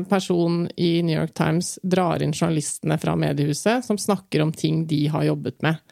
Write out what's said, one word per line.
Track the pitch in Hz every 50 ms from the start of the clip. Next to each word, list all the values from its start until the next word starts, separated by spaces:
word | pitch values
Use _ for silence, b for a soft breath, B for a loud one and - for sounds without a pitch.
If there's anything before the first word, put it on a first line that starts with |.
| 185 -
person | 202 185 190 - 180 170 170 170 170 170 175 - -
i | - 175 170 165 170
New | 170 165 160
York | 156 165 156 -
Times | - 156 160 156 175 175 - - - -
drar | 180 180 185 180 165 156 - 147
inn | 151
journalistene | 151 - 170 170 160 151 - - - - - 156 156 156
fra | - 160 165
mediehuset | 160 160 151 143 147 147 151 143 - - 208 233 262 247
som | - 208
snakker | 202 - - 196 190 - _ - 156
om | 156 160
ting | 156 - - 156 160 160 165
de | 160 156 147 147
har | 151 151 147 151
jobbet | 151 147 147 143 - - -
med. | 139 156 160 - b b